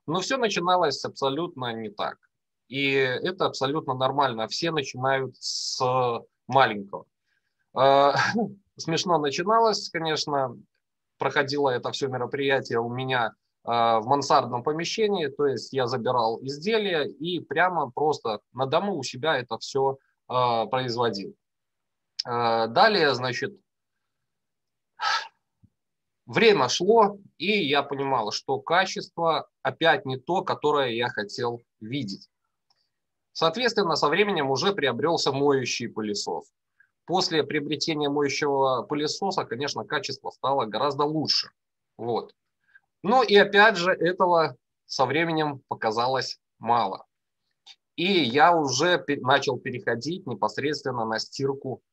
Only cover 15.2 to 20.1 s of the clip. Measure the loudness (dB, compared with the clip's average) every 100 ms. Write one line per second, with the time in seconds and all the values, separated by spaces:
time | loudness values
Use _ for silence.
15.2 | -2 0 0 0 -4 -2 -2 -2 0 2
16.2 | 0 -2 -8 -6 -2 0 0 -2 -2 -6
17.2 | -6 -4 -2 2 2 2 -4 0 0 0
18.2 | -4 -6 _ -6 -2 0 0 -4 -6 -4
19.2 | -2 -2 -4 -10 -4 0 0 -2 _